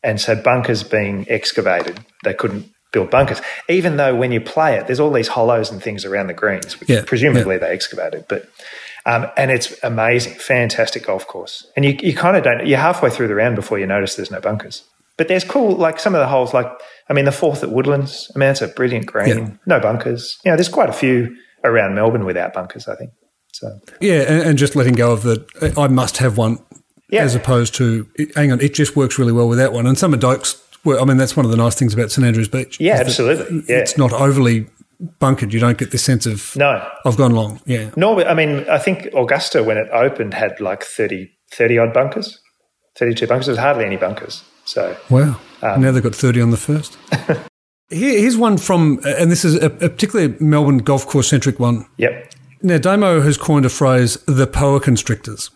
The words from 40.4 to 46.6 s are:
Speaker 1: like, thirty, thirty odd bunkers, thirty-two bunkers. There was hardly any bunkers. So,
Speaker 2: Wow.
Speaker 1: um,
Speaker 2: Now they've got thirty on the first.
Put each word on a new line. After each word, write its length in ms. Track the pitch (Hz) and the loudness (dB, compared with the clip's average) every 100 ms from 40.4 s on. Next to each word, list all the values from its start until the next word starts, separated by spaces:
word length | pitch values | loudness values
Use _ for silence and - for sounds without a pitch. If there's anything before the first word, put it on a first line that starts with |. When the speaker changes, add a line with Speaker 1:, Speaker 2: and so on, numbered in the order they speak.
| 107 - | -4 -4
Speaker 1:
like, 220 | 98 98 | -6 -6
thirty, 460 | - - 107 95 92 _ _ | -10 -6 -4 -4 -12 _ _
thirty 260 | - 117 117 | -2 2 2
odd 160 | 117 | 2
bunkers, 460 | 120 135 - 208 - _ _ _ _ _ - | 2 0 -2 -10 -14 _ _ _ _ _ -4
thirty-two 300 | 120 113 117 | -2 -2 0
bunkers. 180 | 123 131 | 0 0
There 60 | |
was 60 | 117 | -2
hardly 260 | 131 139 107 | 0 0 -2
any 120 | 98 | -2
bunkers. 460 | 92 - - - - _ | -4 -4 -12 -16 -20 _
So, 320 | - - 92 90 - | -10 -6 -6 -8 0
Speaker 2:
Wow. 300 | 127 147 120 - - | 2 2 -2 -12 -8
Speaker 1:
um, 180 | 110 117 | -2 2
Speaker 2:
Now 100 | 131 | 2
they've 100 | 127 | 2
got 120 | 113 107 | 0 0
thirty 240 | 131 120 | 0 2
on 100 | 117 | 2
the 60 | |
first. 400 | 117 | 0